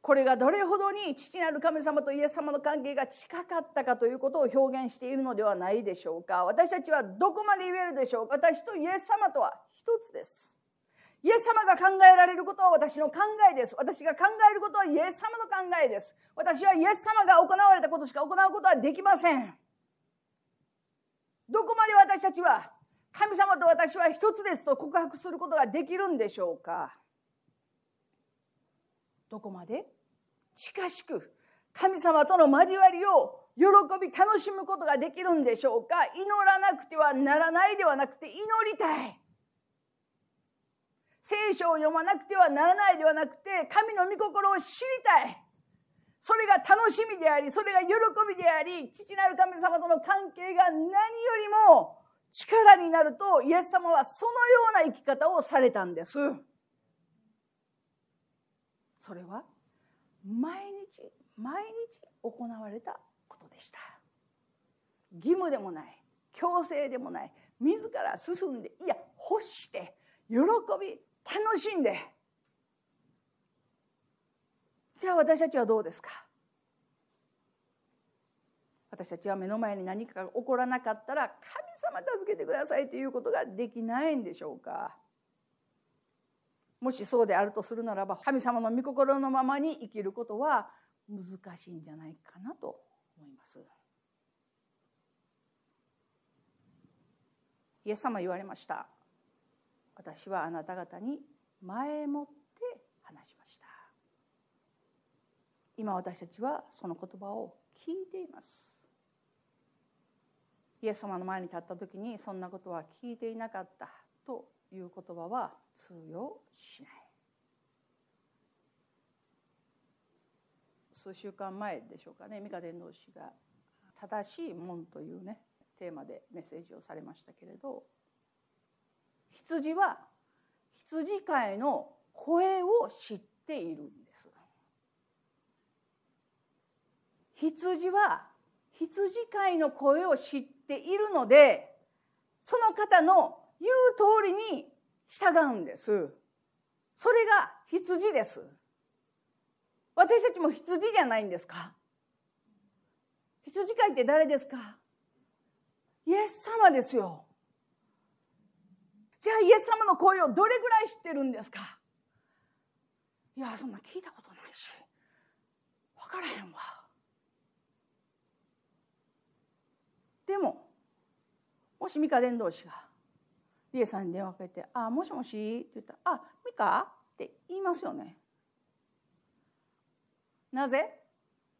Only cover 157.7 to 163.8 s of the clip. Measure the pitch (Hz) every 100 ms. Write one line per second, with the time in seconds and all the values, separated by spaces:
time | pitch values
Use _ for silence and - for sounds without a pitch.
157.7 | _ _ _ _ _ _ _ _ _ _
158.7 | _ _ _ _ _ 427 440 381 427 415
159.7 | 453 427 359 359 381 311 233 427 494 480
160.7 | 453 440 - 349 285 269 220 214 - 196
161.7 | - _ _ _ _ _ _ _ _ _
162.7 | _ _ _ _ _ _ - 262 302 262
163.7 | 196